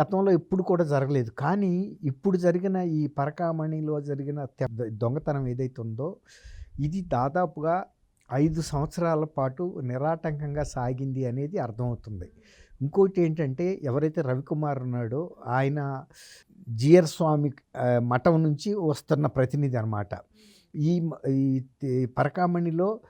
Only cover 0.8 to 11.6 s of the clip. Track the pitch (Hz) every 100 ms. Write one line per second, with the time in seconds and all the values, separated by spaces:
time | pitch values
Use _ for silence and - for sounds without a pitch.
0.8 | 160 143 135 143 113 - 139 196 196 175
1.8 | 196 - 147 131 196 185 175 175 190 190
2.8 | 180 156 147 - 139 151 170 160 156 156
3.8 | 151 151 143 139 139 147 135 - 127 113
4.8 | 117 110 117 139 160 143 131 120 131 131
5.8 | 113 113 151 202 _ - - - - -
6.8 | 147 185 175 123 131 165 175 - 151 180
7.8 | 196 _ _ _ _ 131 156 160 156 147
8.8 | 151 - 170 156 156 - 131 131 180 180
9.8 | 127 127 147 165 165 147 147 147 143 -
10.8 | 123 131 135 131 127 123 147 190